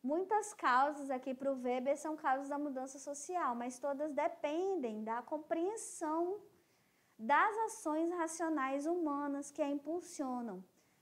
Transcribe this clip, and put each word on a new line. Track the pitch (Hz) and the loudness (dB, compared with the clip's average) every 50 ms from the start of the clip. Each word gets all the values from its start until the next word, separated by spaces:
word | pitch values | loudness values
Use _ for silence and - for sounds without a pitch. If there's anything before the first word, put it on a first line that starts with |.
Muitas | - 254 294 349 381 370 440 427 415 - - | 2 2 2 2 2 4 2 2 2 0 -6
causas | - - 277 240 254 277 294 294 294 285 269 | 0 2 6 6 6 6 4 2 -2 -2 -2
aqui | 269 254 262 285 262 | -2 -2 -2 -4 -4
pro | 262 269 277 269 254 | 0 0 0 0 2
Weber | 247 247 247 254 247 277 294 | 2 2 2 2 2 2 0
são | 285 - 311 311 | 2 0 -4 -4
causas | 311 - 285 262 269 285 277 | 0 2 2 2 2 0 -2
da | 285 285 | -2 -2
mudança | 294 294 262 262 262 269 277 285 | -2 -2 -2 -4 -6 -6 -8 -10
social, | - 294 285 285 - - 370 349 320 262 240 | -8 -8 -8 -8 -6 -4 -2 0 0 0 0
mas | 240 240 254 254 - | -2 -4 -6 -6 -4
todas | - 277 285 269 302 311 | -2 -2 0 0 -2 -2
dependem | 277 277 294 339 339 - - 294 302 330 370 392 392 339 254 226 214 214 | 0 0 0 0 0 -2 -2 0 0 0 0 2 0 0 0 -2 -2 -4
da | 220 220 226 240 | -4 -2 -4 -4
compreensão | 240 - 311 302 311 - 339 330 339 381 453 440 - - - - 339 302 311 330 349 349 403 415 - - _ _ _ _ _ _ _ _ _ _ _ _ _ - | -2 -4 -6 -6 -2 -2 0 0 2 0 0 -4 -8 -10 -8 -4 -2 0 2 2 0 0 -2 -6 -8 -18 _ _ _ _ _ _ _ _ _ _ _ _ _ -6
das | 220 226 285 311 359 440 415 440 440 | 2 4 6 6 6 4 4 0 -2
ações | 440 - - - 320 302 311 330 339 | -2 -2 -4 -2 0 0 2 2 0
racionais | 359 349 320 330 330 - 339 320 320 294 262 269 269 285 285 | 0 0 -2 -2 -2 -2 0 0 0 0 0 0 0 0 0
humanas | 320 349 359 330 302 285 285 294 285 277 277 285 - | 0 0 2 0 0 0 0 -2 -2 -2 -4 -6 -8
que | - - | -2 -2
a | 302 285 | 0 0
impulsionam. | 285 294 - 302 330 359 339 - - - 285 262 247 247 233 220 190 185 185 _ _ _ _ _ _ _ | 0 -2 -2 -4 -4 -4 -4 -8 -6 -4 -4 -2 -2 -4 -4 -6 -8 -10 -12 _ _ _ _ _ _ _